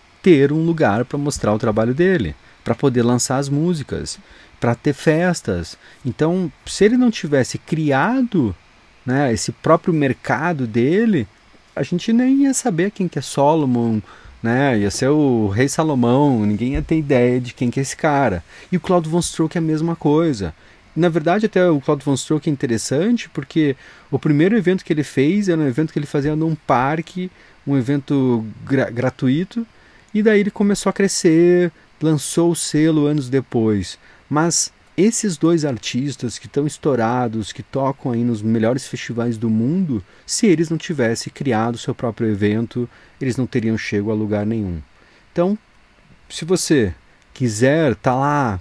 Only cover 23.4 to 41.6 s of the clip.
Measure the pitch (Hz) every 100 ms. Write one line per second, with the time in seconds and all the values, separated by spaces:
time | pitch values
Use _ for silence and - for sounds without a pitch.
23.4 | 139 160 147 127 - - - 135 160 147
24.4 | 175 233 175 185 - 156 143 - 143 208
25.4 | 196 165 147 120 160 - 143 147 139 151
26.4 | 160 156 - 127 131 160 - 185 185 -
27.4 | - - - 139 120 143 - 139 131 117
28.4 | 110 - - 139 98 117 127 - 131 143
29.4 | 190 233 226 _ _ - _ 208 214 208
30.4 | 202 - 202 196 196 - 196 - 175 160
31.4 | 175 180 175 - _ - 151 151 - -
32.4 | 170 165 - 151 160 156 147 151 123 135
33.4 | 127 120 110 104 92 - - - - 147
34.4 | 165 - - _ _ - 208 - 214 160
35.4 | 165 170 147 113 - 123 143 - 120 -
36.4 | - 143 147 - 160 123 113 123 120 110
37.4 | 104 - - 135 135 135 139 117 120 110
38.4 | 107 113 107 131 - 127 - 117 117 113
39.4 | 113 110 117 180 175 113 - - - -
40.4 | 226 156 160 165 - 151 113 113 - -
41.4 | 139 110